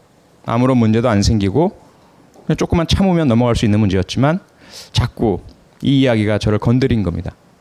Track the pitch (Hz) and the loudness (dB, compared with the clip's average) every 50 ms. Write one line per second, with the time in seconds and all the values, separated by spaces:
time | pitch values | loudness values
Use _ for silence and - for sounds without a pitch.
0 | _ _ _ _ _ _ _ _ - - 117 120 127 127 131 123 113 107 110 117 | _ _ _ _ _ _ _ _ -8 -4 -2 0 0 2 2 2 2 2 2 2
1 | 117 123 107 101 101 104 117 107 95 98 98 139 170 208 - - - - _ _ | 2 2 0 2 2 2 0 0 0 0 0 0 0 -2 -4 -8 -18 -20 _ _
2 | _ _ _ _ - _ _ - - - 156 - 170 - - 170 165 - - - | _ _ _ _ -20 _ _ -12 -6 -6 -4 -4 -2 -2 -2 -2 0 0 0 0
3 | 196 190 175 165 160 127 113 117 123 120 113 - - 101 101 107 110 95 92 95 | 2 2 2 2 2 2 2 2 2 2 0 0 0 0 2 2 2 2 0 0
4 | 90 - - 113 131 147 165 196 - _ _ _ - - - - - - - - | -2 -2 -2 -2 0 0 0 -2 -6 _ _ _ -20 -20 -20 -20 -20 -4 -2 -2
5 | 123 - - - 123 110 92 - - - - _ _ _ _ _ - 123 139 135 | -2 -2 -4 -2 -2 -2 -2 -4 -8 -14 -20 _ _ _ _ _ -2 0 0 2
6 | 135 127 117 110 104 107 107 101 - 107 107 101 - 117 120 127 135 131 123 110 | 2 2 2 0 0 0 -2 -2 0 -2 -2 0 0 0 0 2 2 0 0 -2
7 | 95 85 85 87 87 87 - _ _ _ _ _ | -2 -4 -4 -6 -8 -10 -14 _ _ _ _ _